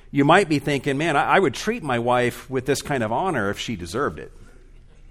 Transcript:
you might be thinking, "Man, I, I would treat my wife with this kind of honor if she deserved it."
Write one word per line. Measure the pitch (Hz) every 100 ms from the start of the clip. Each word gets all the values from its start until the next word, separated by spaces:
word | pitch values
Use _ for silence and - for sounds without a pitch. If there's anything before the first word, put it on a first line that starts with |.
| -
you | 139 143
might | 180 180
be | 147
thinking, | 147 143 147 135
"Man, | 165 143
I, | 127 160
I |
would | 190
treat | - 208 233
my | 156 120
wife | 117 123 120 - -
with | 131 131
this | 131
kind | - 139
of | 107
honor | 123 190 143 101
if | 101
she | - 101
deserved | 85 107 131 76
it." | - - - - - - - - -